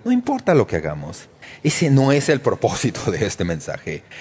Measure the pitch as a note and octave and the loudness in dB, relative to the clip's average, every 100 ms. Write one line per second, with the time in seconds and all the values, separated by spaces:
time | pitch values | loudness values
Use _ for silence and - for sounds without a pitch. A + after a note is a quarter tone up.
0 | A#3 B3 B3 C4 G#3+ D#3 G#2 E2+ D#2 D2+ | -2 0 0 -2 2 2 2 -2 -4 -6
1 | D2 E2+ - _ - - - - D#3+ C3+ | -10 -14 -20 _ -20 -4 -2 0 4 4
2 | C3+ C#3+ C#3 C#3+ - G2 A2 F#2 A#2+ - | 6 4 2 2 0 0 0 0 -2 -2
3 | - F2+ G#2 - F2 E2 - D2+ - D#2+ | -4 -2 -2 -2 -4 -4 -8 -10 -10 -10
4 | - - | -12 -18